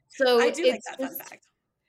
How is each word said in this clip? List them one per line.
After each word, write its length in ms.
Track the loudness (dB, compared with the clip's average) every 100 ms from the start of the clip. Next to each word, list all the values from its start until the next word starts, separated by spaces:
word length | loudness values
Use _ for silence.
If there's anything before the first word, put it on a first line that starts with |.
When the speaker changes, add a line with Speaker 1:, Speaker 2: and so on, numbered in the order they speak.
| _
Speaker 1:
So 300 | -2 2 4
Speaker 2:
I 100 | 2
do 140 | 2 0
like 80 | 0
Speaker 1:
it's 100 | -4
Speaker 2:
that 80 | -10
fun 80 | -8
Speaker 1:
just 160 | -10 -16
Speaker 2:
fact. 180 | -20 _ _ _ _